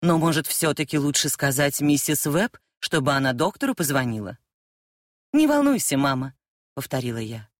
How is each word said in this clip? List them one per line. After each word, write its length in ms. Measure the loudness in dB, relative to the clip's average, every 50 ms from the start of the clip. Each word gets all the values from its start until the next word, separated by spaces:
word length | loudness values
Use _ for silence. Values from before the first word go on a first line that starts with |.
| 2
Но, 160 | 2 2 4
может, 280 | 2 2 0 0 -2
все-таки 520 | -4 -4 -2 0 -2 0 -2 -4 -2 -2 -2
лучше 320 | 0 0 0 0 -2 -2
сказать 500 | -4 -2 -2 -2 2 2 2 0 0 0
миссис 460 | 2 2 2 2 2 0 -2 0 0
Веб, 320 | 0 0 0 0 0 _ -10 _ _ _ _
чтобы 320 | -8 -2 -2 0 2 2 2
она 180 | 2 2 0 0
доктору 420 | 0 0 -2 -2 -2 -2 -2 -2
позвонила?» 600 | -2 -2 0 0 0 0 0 -4 -4 -8 -10 -12 -14 _ _ _ _ _ _ _ _ _ _ _ _ _ _ _ _ _ _ 2
«Не 140 | 4 4
волнуйся, 500 | 4 4 4 4 4 2 2 0 0 0
мама», 380 | 0 2 0 0 -2 -4 -8 -10 _ _ _ _ _ _ _ _
повторила 420 | -12 -10 -6 -6 -4 -4 -4 -4
я. 340 | -6 -6 -8 -10 -12 -14 _ _ _